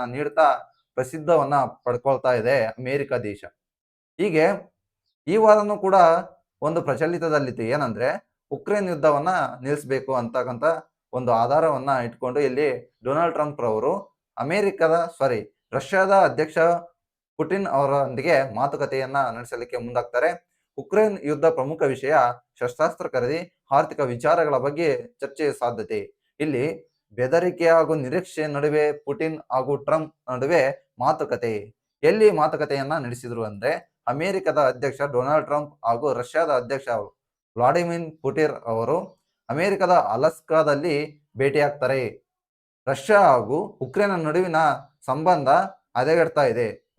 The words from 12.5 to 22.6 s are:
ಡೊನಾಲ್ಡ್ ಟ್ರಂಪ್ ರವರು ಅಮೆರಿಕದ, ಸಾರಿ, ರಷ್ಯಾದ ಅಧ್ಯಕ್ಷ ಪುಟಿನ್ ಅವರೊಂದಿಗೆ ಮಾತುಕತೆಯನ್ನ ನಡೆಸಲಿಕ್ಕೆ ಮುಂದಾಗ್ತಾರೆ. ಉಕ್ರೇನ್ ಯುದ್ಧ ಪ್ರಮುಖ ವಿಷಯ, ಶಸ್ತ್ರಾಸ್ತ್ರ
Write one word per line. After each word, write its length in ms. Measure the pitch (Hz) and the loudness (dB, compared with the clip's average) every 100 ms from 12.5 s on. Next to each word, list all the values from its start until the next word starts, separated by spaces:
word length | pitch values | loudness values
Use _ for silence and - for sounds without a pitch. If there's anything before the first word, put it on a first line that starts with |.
| 127 147 123 120 _ | 0 -2 -2 -10 _
ಡೊನಾಲ್ಡ್ 320 | 117 143 170 160 | -4 0 0 0
ಟ್ರಂಪ್ 260 | 147 143 | -4 -2
ರವರು 360 | 120 110 127 196 - _ _ - | -2 0 0 -4 -8 _ _ -8
ಅಮೆರಿಕದ, 760 | 127 185 202 - 160 165 165 - | -4 0 0 0 2 2 0 -2
ಸಾರಿ, 480 | 135 117 - _ - | -2 -2 -6 _ -8
ರಷ್ಯಾದ 380 | 127 - 196 190 | -8 -2 0 4
ಅಧ್ಯಕ್ಷ 460 | 196 165 123 156 - 165 170 170 _ _ _ _ - | 6 4 2 -2 2 2 2 -4 _ _ _ _ -6
ಪುಟಿನ್ 300 | 156 196 196 | -4 -2 -2
ಅವರೊಂದಿಗೆ 880 | 135 139 143 135 123 143 151 135 110 | 0 2 0 -2 -2 2 2 0 -2
ಮಾತುಕತೆಯನ್ನ 600 | 139 - 135 135 131 139 127 113 | -4 -2 -4 -4 -4 -2 -2 -4
ನಡೆಸಲಿಕ್ಕೆ 400 | 120 123 120 123 | -10 -10 -8 -8
ಮುಂದಾಗ್ತಾರೆ. 720 | 117 123 117 123 151 175 _ _ _ - | -6 -4 -2 0 0 -2 _ _ _ -16
ಉಕ್ರೇನ್ 400 | 135 190 214 196 | -2 2 2 0
ಯುದ್ಧ 220 | 143 147 160 | -4 0 2
ಪ್ರಮುಖ 360 | 160 139 156 | 2 -4 -2
ವಿಷಯ, 340 | 147 127 135 156 120 123 _ | -2 -2 0 2 2 0 _
ಶಸ್ತ್ರಾಸ್ತ್ರ 480 | - | -8